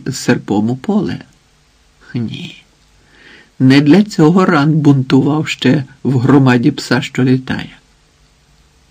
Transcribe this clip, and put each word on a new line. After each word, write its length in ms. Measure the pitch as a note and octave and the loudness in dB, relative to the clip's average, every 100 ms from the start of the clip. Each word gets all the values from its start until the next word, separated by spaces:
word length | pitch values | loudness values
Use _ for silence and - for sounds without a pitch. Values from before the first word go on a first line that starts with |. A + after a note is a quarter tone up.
| - | -4
з 100 | C3 | -8
серпом 540 | - A#2+ - G2+ G#2+ | -4 -4 -2 -4 -2
у 60 | B2+ | -4
поле. 420 | - G3+ D#3+ E2+ - _ _ _ _ _ _ _ - | -4 -4 -4 -8 -14 _ _ _ _ _ _ _ -14
Ні, 500 | C3 A2 C3 F3 - _ _ _ _ _ _ - - _ - | -10 -8 -10 -16 -20 _ _ _ _ _ _ -20 -20 _ 0
не 220 | C3 C#3 | 2 4
для 220 | C#3+ F3 | 4 4
цього 420 | G#3 - D3+ F#3 F#3 | 2 2 2 4 2
Ран 280 | E3 D3 | 2 0
бунтував 720 | D#3 C#3+ C#3 B2+ C3 C3 D3+ D#3 | 2 2 2 2 0 0 -2 -4
ще 360 | - B2+ D3 C3 _ | -4 0 0 -4 _
в 140 | - C3+ | -4 -2
громаді 540 | B2+ C#3 C3 B2 A#2+ | 2 4 4 2 0
пса, 300 | C#3+ - B2+ | -4 -4 -4
що 220 | - - | -4 -2
літає. 540 | B2+ B2+ B2+ G#2 - - _ _ _ _ _ _ _ _ _ _ _ | 0 0 -4 -10 -12 -18 _ _ _ _ _ _ _ _ _ _ _